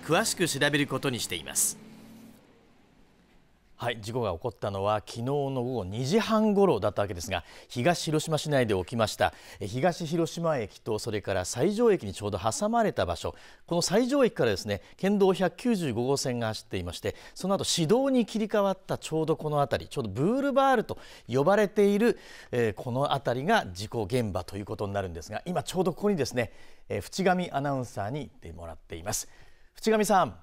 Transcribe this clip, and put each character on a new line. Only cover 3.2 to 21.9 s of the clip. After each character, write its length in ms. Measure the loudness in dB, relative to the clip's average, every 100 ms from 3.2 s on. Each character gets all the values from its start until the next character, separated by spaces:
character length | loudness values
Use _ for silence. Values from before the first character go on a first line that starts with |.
| _ _ _ _ _ -6
は 120 | -4
い、 80 | -4
事 140 | -4
故 80 | -2
が 100 | -2
起 40 | -2
こ 120 | -6
っ 40 |
た 160 | -4 -4
の 140 | 0
は 140 | 0 0
昨 160 | -2
日 80 | -8
の 400 | -2 -2 -2 -2
午 100 | -2
後 120 | -4 -4
二 200 | -4 0
時 140 | 2
半 340 | 2 2 4
頃 260 | 4 4 4
だ 100 | 2
っ 40 |
た 80 | 0
わ 60 | -2
け 80 | -2
で 60 |
す 100 | -4
が、 120 | -4 -6 -20 -12
東 360 | 0 0 2
広 200 | 0 -2
島 140 | 0 -2
市 140 | 2
内 160 | 2 4
で 80 | 2
起 80 | 0
き 60 | 0
ま 120 | 0
し 80 | 2
た。 180 | 0 0 -20 -12
え、 60 | -8
東 400 | 0 0 0 -4
広 260 | 0 -2
島 280 | -2 -2 -2
駅 180 | -2 -8
と、 220 | -6 -4
そ 100 | -2
れ 140 | -4
か 100 | -2
ら 120 | -2 -2
西 260 | 0 0
条 200 | 4 4
駅 140 | 4 0
に 80 |
ち 80 | -4
ょ 60 | -4
う 40 |
ど 60 | 0
挟 320 | -2 0 0
ま 140 | 2
れ 100 | 0
た 140 | 0 -2
場 80 | -2
所、 180 | -6 -10 -18 -20 -4
こ 80 |
の 80 | -2
西 240 | 2 2 4
条 180 | 4
駅 120 | 4 4
か 100 | 2
ら 60 |
で 60 | 2
す 100 | -2
ね、 160 | -4 -4 -4
県 200 | 0 4
道 160 | 4
百 220 | 4 0 0
九 200 | 0 0
十 180 | 0
五 100 | -2
号 120 | 0 0
線 220 | 0 -2
が 120 | -2
走 160 | -4 -6
っ 20 |
て 80 | -6
い 60 |
ま 100 | -6
し 60 | -6
て、 160 | -6 -6 -14
そ 140 | -8 -2
の 80 | 0
後 80 |
市 240 | 0 0 4
道 240 | 4 4
に 160 | 2 2
切 100 | 0
り 100 | 0
替 100 | 2
わ 100 | 0
っ 80 | -2
た 220 | -4 -6
ち 120 | -2
ょ 100 | -2
う 20 | 0
ど 100 | 0
こ 140 | 0
の 80 | 0
辺 280 | 0 0 -4
り、 40 |
ち 80 | -6
ょ 40 |
う 20 |
ど 80 | -4
ブ 260 | 0 0 2
ー 40 |
ル 120 | 2
バ 180 | 4 4
ー 40 | 4
ル 80 |
と 160 | 0 -6 -12 -20 -4
呼 160 | 2
ば 120 | 4 4
れ 120 | 4
て 200 | 4
い 100 | 4